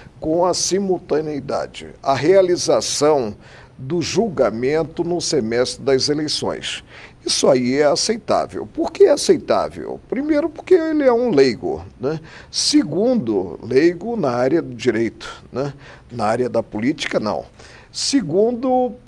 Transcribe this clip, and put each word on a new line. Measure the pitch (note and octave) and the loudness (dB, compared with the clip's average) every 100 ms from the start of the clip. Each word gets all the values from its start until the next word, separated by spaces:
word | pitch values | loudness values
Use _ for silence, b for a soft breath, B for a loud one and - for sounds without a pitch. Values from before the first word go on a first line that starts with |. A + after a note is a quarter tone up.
| B - | B -8
com | D#3 E3 | -2 0
a | F3+ | 0
simultaneidade, | E3 - F#3 G3 F3+ - D3 D#3 D3 C#3+ G2+ C2 - D#2 - | 0 -2 -2 0 -2 -2 -4 -4 -6 -6 -6 -6 -12 -18 -6
a | - | -2
realização | C3 C#3+ G3 F#3 E3 - A#2 - - D3 D3 A2 G#2+ B B B B | 2 4 6 4 2 2 0 0 2 2 2 0 -8 B B B B
do | C3 F3 | -6 -4
julgamento | C#3+ D#3 A3+ D3 A2+ A2 B2+ D#3 D#3+ - | -2 0 0 2 0 0 0 0 -2 -4
no | E3+ F3 | -4 -2
semestre | - C3+ A2 A#2 B2 - | -2 -2 0 0 0 -2
das | A#2+ C3+ C#3 | 0 2 2
eleições. | D3 D3+ - G#2 C2 - - - B B B - | -2 -2 -4 -4 -6 -8 -10 -14 B B B -6
Isso | - G3 | -2 2
aí | C3 B2 | 2 2
é | C3+ | 2
aceitável. | D3 - - A#2 - F#2+ C#2+ - G#2 | 2 2 -2 -4 -2 -2 -2 -8 -10
Por | - E4 | -6 -2
que | - | 4
é | G4 | 4
aceitável? | C#4+ - D#3+ - G#2 D#2 - A1+ C2 - | 4 2 2 2 0 0 -6 -10 -10 -8
Primeiro, | A3 D4+ D4 D#4+ | -4 0 0 -2
porque | - - | -4 2
ele | F#4 D#4+ D#4 | 2 2 2
é | C4+ | 2
um | A#3 B3 | 2 4
leigo, | D#3+ C3 G#2+ F2 D2+ F2+ - | 4 4 2 -4 -6 -10 -6
né? | B2 D#3+ B B B | -6 -6 B B B
Segundo, | - - D4+ G3 D#3 A3+ A#3+ A#2 G2+ F2+ - | -4 2 2 2 0 0 0 0 -2 -2 -8
leigo | A2 B2+ E3+ F3 G#3 A#3 | 0 4 4 2 -6 -2
na | C#3+ | -2
área | A#2+ C3 E3 | 0 2 0
do | C3+ | -2
direito, | A#2+ A#2+ A2 A2+ - - - - | -4 0 0 0 -4 -16 -16 -12
né? | - C#3+ C#3 B B B | -6 -6 -8 B B B
Na | A#2+ | -4
área | G#2+ A#2+ B2 | -2 0 0
da | A2+ | -2
política, | G#2+ G#2+ A#2+ - - - | -4 -4 -2 -2 -4 -4
não. | G#2+ D#2 - - B B B | -2 -6 -8 -18 B B B
Segundo, | - - C#4 E3 F3 A3+ A#3+ C4 B3+ B3 - | -8 -2 -2 0 2 2 0 0 0 0 -6